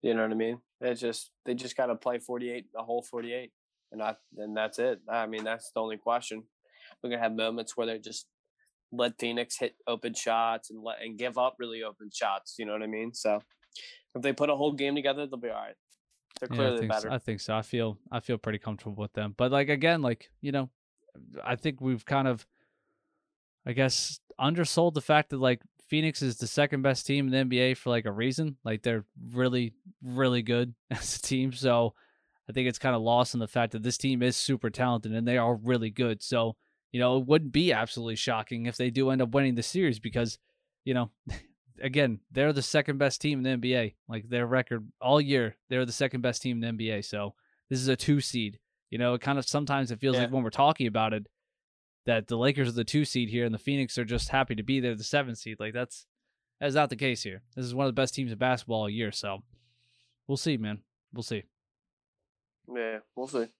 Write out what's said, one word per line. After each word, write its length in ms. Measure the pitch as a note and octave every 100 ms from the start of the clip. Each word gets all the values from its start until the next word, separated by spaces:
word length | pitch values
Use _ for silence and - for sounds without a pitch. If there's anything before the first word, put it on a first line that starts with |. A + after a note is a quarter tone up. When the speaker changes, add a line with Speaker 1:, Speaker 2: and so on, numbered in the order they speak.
Speaker 1:
You 120 | -
know 100 | A2+
what 80 | A2
I 40 | A2
mean? 260 | A2+ A#2+ _ _
It's 200 | B2 A#2+
just, 300 | A#2 A2+ - _ -
they 80 | B2
just 200 | B2+ -
gotta 200 | B2 A2+
play 240 | B2+ A#2+
forty-eight, 480 | A#2+ B2 B2 A#2+ G2+
the 100 | A2+
whole 180 | A#2+ A#2+
forty-eight, 500 | A#2+ A#2+ A#2 B2 B2 _ _ _ _
and 100 | A2
I, 140 | G#2+ A2 _ -
and 180 | G#2 G#2+
that's 240 | A2 A2
it. 220 | B2 A2 A2+
I 180 | A2+ A2
mean, 160 | A2
that's 280 | A2 A2+ -
the 100 | -
only 160 | A2+ G#2+
question. 460 | - A#2+ A#2 A2 A2+ _ _ _ - -
We're 60 | B2+
gonna 120 | A#2+
have 120 | A2+
moments 420 | A2 A2+ A#2 A2 -
where 120 | A2+
they 120 | A2+
just 280 | G#2+ A2+ - _ _ _ _ _ _
let 280 | A#2+ A#2+ A2+
Phoenix 380 | A#2 A#2 A#2 -
hit 180 | B2 _ -
open 260 | A#2 A#2+
shots 560 | A2+ - A2+ A#2 A2+ -
and 120 | A2
let, 180 | A2 A2
and 160 | A2+ G#2+
give 200 | B2 B2
up 180 | B2+ B2+
really 240 | A#2+ A2+
open 260 | A2 G#2 G#2+
shots. 440 | - A2 G2 - -
You 80 | G#2+
know 80 |
what 100 | G#2+
I 40 | G#2+
mean? 260 | A2 A2+
So 280 | A#2+ A2 G#2 - _ _ - - - _ B2+
if 60 |
they 120 | C3+
put 160 | C3 D3
a 60 | C#3
whole 160 | D3
game 240 | C#3+ C#3 C#3+
together, 320 | C#3 C3+ C#3+
they'll 120 | C3
be 100 | A#2+
all 60 | G#2+
right. 200 | A2 - _ _ _ _ _ -
They're 100 | B2+
Speaker 2:
Yeah, 40 |
I 40 | B2+
Speaker 1:
clearly 220 | C3 A#2+
Speaker 2:
think 140 | A2+
so. 40 | G#2+
Speaker 1:
better. 100 | A2
Speaker 2:
I 60 | B2+
think 200 | - G#2+
so. 140 | - A2
I 60 |
feel, 380 | A2 B2 A2+ G2+ -
I 80 | A#2
feel 160 | - A#2
pretty 220 | - G#2+
comfortable 360 | - G#2 - G#2
with 180 | G#2
them. 220 | - G#2 G#2
But, 140 | B2+
like, 180 | C#3 C#3
again, 320 | C#3+ D#3+ E3+
like, 280 | C3 A#2 - _
you 100 | C#3+
know, 180 | C#3 C3 _ _ _ _ - C2 -
I 120 | - B2
think 240 | D#3 C3
we've 240 | C3 B2 -
kind 220 | C#3 C3+
of, 200 | A#2+ - _ _ _ _ _ _ _ _ _ _ _ -
I 80 |
guess, 460 | A#2+ C3+ - - - _ -
undersold 540 | C3+ E3+ E3 - F3
the 80 | D3+
fact 300 | - D3+ D3+
that, 60 | C3+
like, 240 | C3 B2 _ _ _
Phoenix 320 | D3+ D#3+ -
is 160 | C3+ A#2
the 100 | A#2
second 340 | - C#3+ C#3
best 240 | C3+ B2+ -
team 200 | C#3 C3+
in 60 |
the 60 | C3
N 120 | C3
B 100 | B2
A 140 | B2+
for, 160 | C3 -
like, 160 | A#2 A2
a 60 |
reason. 460 | G2+ B2 C3 D#3 C3+
Like, 200 | A#2 G#2+
they're 220 | A#2+ A2+ G2+ - A#2+
really, 420 | A#2+ B2+ B2 A#2 A2 - -
really 400 | B2+ B2 C3 B2
good 320 | A2+ A#2+ B2 A#2
<laughs> 80 | _
as 280 | A2+ - -
a 40 |
team. 300 | - C3 C3
So 420 | B2 C3 A#2+ A#2 - _ _ _ _ -
I 40 |
think 140 | A#2+ B2+
it's 100 | A#2+
kinda 180 | C3+ A#2+
lost 360 | A2+ A#2+ A#2+
in 60 | B2+
the 80 | A2
fact 260 | B2 A#2
that 100 | A#2
this 140 | A2+ A#2
team 260 | C#3 B2+
is 120 | B2 -
super 320 | - C3 A2+
talented 420 | - B2+ A#2+ A2
and 140 | A2 A#2
they 100 | B2
are 180 | A#2 A#2
really 340 | A#2 B2 A2+
good. 300 | G#2+ A#2+ G#2+
So, 320 | - B2+ A2+ A2 _ _ _
you 80 | B2
know, 180 | B2 B2+
it 100 | B2+
wouldn't 240 | D#3 D3+
be 220 | C#3+ F3
absolutely 420 | A2+ A2+ - A#2 A2
shocking 500 | - A2+ G#2+ A#2 A#2
if 120 | A#2
they 140 | B2+
do 180 | A#2+ C3+
end 120 | C3+
up 100 | B2
winning 240 | C3+ C3+ A#2+
the 80 |
series 360 | - F3+ F3 A2
because, 380 | A2+ A#2+ A#2 - _ _ _ _ -
you 80 |
know, 180 | B2+ A2+ _ -
<laughs> 540 | - - _ _ -
again, 380 | C3 C3+ C3+ G#2 _
they're 220 | C3 D3
the 80 | C#3
second 360 | B2+ D#3 C#3+ C#3
best 200 | C#3 -
team 180 | D3+ C#3
in 40 |
the 60 | B2+
N 100 | B2+
B 160 | B2 B2+
A. 200 | A2 - -
Like, 220 | A2+ G#2+
their 160 | A#2+ A#2+
record 420 | B2+ B2+ A#2+ G#2+ _
all 180 | A#2+ D3
year, 380 | C#3+ C3+ A2+ - _
they're 160 | B2+ B2
the 40 |
second 300 | - C3+ B2+
best 220 | B2 A#2
team 140 | C3 A#2
in 40 |
the 60 | A#2
N 100 | A2+
B 140 | A2
A. 100 | G#2+
So 320 | G2+ G#2 G2+ - _ _ _
this 80 | C3
is 80 | C3
a 80 | B2+
two 260 | - D3
seed. 380 | - B2 G#2+ G2+ _ _ _
You 80 | A2+
know, 160 | B2 B2
it 60 |
kind 180 | C#3 C#3
of, 80 | B2
sometimes 420 | C#3+ C#3+ C#3 B2+
it 100 | A2
feels 160 | C3+ B2+
Speaker 1:
Yeah. 60 |
Speaker 2:
like 80 | A#2+
when 120 | C3
we're 60 | A2+
talking 340 | - C#3+ D#3 A#2+
about 280 | A2 A2
it, 120 | G#2+ G2+ _ _ _ _ _ _ _ -
that 220 | A2+ G#2
the 100 | A#2
Lakers 320 | B2+ C#3+ B2
are 20 |
the 120 | A#2
two 220 | A2+ D3 D3
seed 240 | B2+ A2+
here 160 | A#2+ A#2+
and 80 |
the 60 | A2
Phoenix 360 | - C#3 B2+ -
are 60 | A2+
just 240 | A#2 -
happy 260 | C3+ C3 A2
to 80 |
be 160 | G#2+ C3+
there, 160 | B2 A2
the 80 |
seven 320 | A2+ D3 C3+ A2+
seed. 220 | - G#2+
Like, 140 | G#2+
that's, 340 | A#2 B2 - - _ _ _ _ _
that's 140 | C#3+
not 160 | C#3 D3
the 60 | A#2
case 260 | C3+ A#2
here. 220 | G#2 F#2+ _ -
This 100 | B2
is 100 | B2
one 100 | C3+
of 40 |
the 120 | A#2+
best 140 | C3 -
teams 160 | B2+
in 60 | G#2+
basketball 400 | B2+ B2+ - A2
all 100 | G#2
year. 220 | G#2+ A2
So 320 | - G#2 G2 - _ _ _ _ _ _ _ -
we'll 100 | C3+
see, 200 | E3+ C3
man. 240 | G#2+ G#2 _ _ _
We'll 80 | B2
see. 220 | A2+ A2 - _ _ _ _ _ _ _ _ _ _ _ -
Speaker 1:
Yeah, 260 | B2 A2+ G#2+ _ -
we'll 120 | C3
see. 200 | C#3 A#2